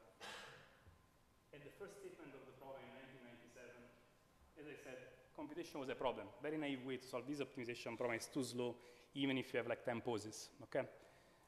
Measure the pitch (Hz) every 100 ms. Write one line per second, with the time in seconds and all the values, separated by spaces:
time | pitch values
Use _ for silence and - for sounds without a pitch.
0 | - - - - - - - - - -
1 | - - - - - 147 143 - 190 -
2 | 185 165 147 135 123 131 135 135 127 123
3 | 131 135 120 117 120 127 120 123 120 -
4 | - - - - - 160 151 131 139 127
5 | 123 - - - 147 151 170 156 131 120
6 | 131 110 98 - 147 156 143 135 127 127
7 | - 127 120 147 131 - 120 117 127 113
8 | 123 113 - 147 123 123 123 120 - -
9 | - 139 139 135 120 123 117 117 - 117
10 | 117 110 107 - - - 113 143 127 -
11 | - - - -